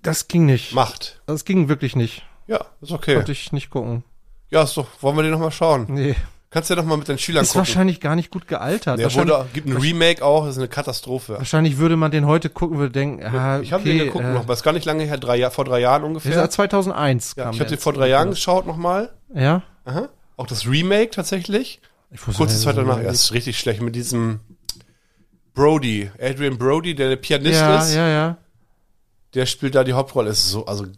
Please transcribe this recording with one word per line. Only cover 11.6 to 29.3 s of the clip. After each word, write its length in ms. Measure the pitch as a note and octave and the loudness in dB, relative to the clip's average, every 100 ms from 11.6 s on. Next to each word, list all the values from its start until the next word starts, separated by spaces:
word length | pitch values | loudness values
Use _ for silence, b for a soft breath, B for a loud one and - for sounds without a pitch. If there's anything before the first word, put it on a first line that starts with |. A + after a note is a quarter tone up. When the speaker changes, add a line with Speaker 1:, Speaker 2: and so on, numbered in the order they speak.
| D#3+ C3+ | 2 4
Speaker 1:
würde 180 | D#3+ E3 | 2 2
man 160 | D#3 | 2
den 140 | D3+ C#3+ | 2 2
heute 220 | D#3 D#3+ | 2 0
gucken, 300 | - E3+ D3+ | -4 -2 -2
würde 140 | C#3+ | -2
denken, 320 | B2+ C#3+ G#2 | -2 -4 -4
ah, 340 | G#2 B2+ C3 C#3 | -4 -2 0 -2
Speaker 2:
Ich 120 | - | -2
hab 80 | F#3+ | -2
Speaker 1:
okay, 180 | G#3 D#3 | 0 0
Speaker 2:
den 80 | D3 | 0
geguckt 180 | - | -2
Speaker 1:
äh, 80 | B2 | -2
Speaker 2:
noch, 140 | C3 A#2 | -2 -2
weiß 160 | A#2+ | -2
gar 80 | D#3 | 0
nicht 120 | E3 D#3+ | 0 0
lange 160 | D#3 | -2
her, 160 | D3+ C#3+ | -2 -4
drei 180 | B2 A#2+ | 0 0
Jahr, 140 | B2+ | 0
vor 140 | - | -2
drei 160 | B2+ B2 | -2 2
Jahren 240 | B2 C#3+ | 4 2
ungefähr. 260 | D3+ D#3+ C#3 | 0 -6 -2
Speaker 1:
ist 60 | E3 | 0
ja 120 | D#3+ | 2
zweitausendeins 840 | - G3+ G3 F#3+ - D3 B2+ - - | 0 0 0 0 0 0 0 -2 -8
Speaker 2:
Ja, 80 | A#2+ | -6
Speaker 1:
kam 80 | |
Speaker 2:
ich 60 | A2+ | -4
hab 60 | D3 | -4
Speaker 1:
der 100 | C3 | -2
Speaker 2:
den 60 | |
vor 100 | - | -2
Speaker 1:
ins 60 | C#3 | 2
Speaker 2:
drei 80 | C3 | 4
Speaker 1:
Kino. 100 | C3+ | 4
Speaker 2:
Jahren 140 | F3 | 2
geschaut 360 | F3+ - F#3 F3+ | 0 0 0 0
noch 80 | D#3+ | -4
mal. 340 | E3+ F#3 A3+ - - | -2 -2 -4 -10 -10
Speaker 1:
Ja? 280 | G#3 C3+ F3 - _ | -2 2 0 -2 _
Speaker 2:
Aha. 240 | - C#3 C4+ _ _ - | -8 -6 -6 _ _ -12
Auch 100 | B2+ | -8
das 200 | G#2+ A#2 | -6 -2
Remake 420 | C#3 F#3 G3+ A3+ | 0 2 2 2
tatsächlich. 680 | G#3+ F3 F#3+ F3 G#3 C4 - b b b | -2 -4 -6 -2 -4 -4 -12 b b b
Speaker 1:
Ich 120 | - - | -12 -4
wusste 120 | F#2+ | 0
Speaker 2:
Kurze 160 | - | 2
Speaker 1:
nicht, 80 | A2 | 2
Speaker 2:
Zeit 140 | A2+ C#3 | 2 2
Speaker 1:
dass 60 | |
es 20 | C3 | 2
Speaker 2:
danach, 100 | B2 | 0
ja, 40 | |
Speaker 1:
gibt. 120 | A#2 | 0
Speaker 2:
ist 180 | B2 - | 0 0
richtig 260 | A#2 A#2+ - | 0 -4 -4
schlecht 240 | - G#2 | -2 -2
mit 140 | A#2+ A#2 | -4 -6
diesem 420 | A#2+ A#2+ A#2 G#2+ - - - - b b b b b _ _ | -4 -2 -2 -4 -10 -18 -14 -14 b b b b b _ _
Brody, 560 | - C#3+ D#3 B2 G#2+ G2+ G2+ | 2 4 4 2 -2 -4 -6
Adrian 380 | B2+ C3+ C#3+ B2+ | -6 -2 -4 0
Brody, 360 | B2+ D#3 E3+ | 0 0 0
der 140 | D3 C3 | -2 0
der 80 | C3 | 0
Pianist 440 | - D3 C#3 D#3+ | 0 0 4 4
Speaker 1:
Ja, 180 | D#3 D3+ | 6 4
Speaker 2:
ist. 120 | D#3+ | 4
Speaker 1:
ja, 140 | D#3 E3 | 2 2
ja. 280 | D#3 D#3+ E3+ _ _ _ _ _ _ _ _ _ | 2 0 -4 _ _ _ _ _ _ _ _ _